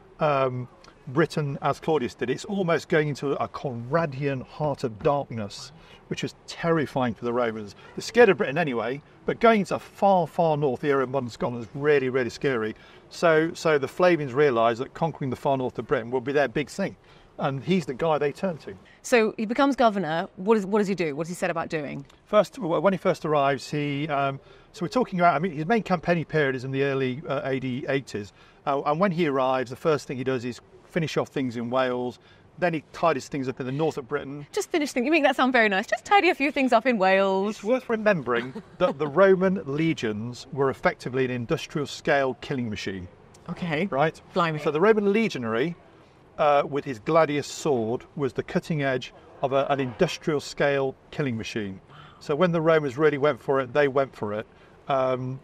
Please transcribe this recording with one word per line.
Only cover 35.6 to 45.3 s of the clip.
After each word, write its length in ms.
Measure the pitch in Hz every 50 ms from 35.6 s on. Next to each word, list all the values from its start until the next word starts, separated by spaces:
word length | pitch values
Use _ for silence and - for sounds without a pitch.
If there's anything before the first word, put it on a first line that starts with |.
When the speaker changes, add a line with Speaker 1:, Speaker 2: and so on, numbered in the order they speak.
| 220 214
Speaker 2:
nice. 180 | 196 185 220
Just 200 | - 622 - -
tidy 240 | - 415 403 349 359
a 40 | 339
few 160 | - 269 302
things 220 | - 294 269 254
up 140 | 240 220 -
in 100 | 262 240
Wales. 600 | 214 185 190 190 196 196 196 190 190 196 208 214
Speaker 1:
It's 60 | - -
worth 220 | 202 254 254 - -
remembering 720 | 233 220 214 214 202 165 123 120 123 120 120 131 131 220 - -
<laughs> 100 | - -
that 180 | 180 180 170
the 100 | 139 151
Roman 540 | 147 135 165 196 190 190 180 185 190 185 202 -
legions 800 | 135 139 151 160 165 156 - - 110 107 104 110 120 123 - - - -
were 160 | 135 139 135
effectively 560 | 127 - - 185 165 - - 139 120 131 131
an 40 | 123
industrial 560 | 127 123 117 - 160 139 - - - 165 139
scale 460 | - - - - 170 147 139 135 131 127 -
killing 300 | - - 151 127 123 110
machine. 380 | 107 - - - 95 95 90 90 - - - - - - - -
Speaker 2:
Okay. 340 | 170 - 180 170 165 151 185 196
Speaker 1:
Right? 280 | - 131 151 160 - - - -
Speaker 2:
Blimey. 260 | - 190 170 165 156 151
Speaker 1:
So 120 | 147 165
the 100 | 143 156
Roman 320 | 175 220 226 214 208 196
legionary, 640 | 202 196 226 190